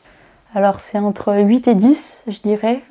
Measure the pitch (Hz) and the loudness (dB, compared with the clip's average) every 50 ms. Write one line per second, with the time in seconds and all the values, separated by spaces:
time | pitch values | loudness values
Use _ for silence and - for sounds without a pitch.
0 | _ _ _ _ _ _ _ _ _ _ - 202 196 196 196 - - - - 208 | _ _ _ _ _ _ _ _ _ _ -4 0 0 0 0 -2 -8 -6 -4 -2
1 | 208 208 196 - - 208 202 202 202 202 233 254 247 247 233 185 214 262 302 311 | -2 -2 -4 -4 -4 -2 0 2 2 2 2 2 2 2 2 4 4 2 2 2
2 | - - - - - 233 202 - - 208 214 208 220 226 247 269 - - | -2 -14 -20 -18 -14 -14 -12 -6 -4 -4 -4 -2 -2 -2 -4 -4 -6 -10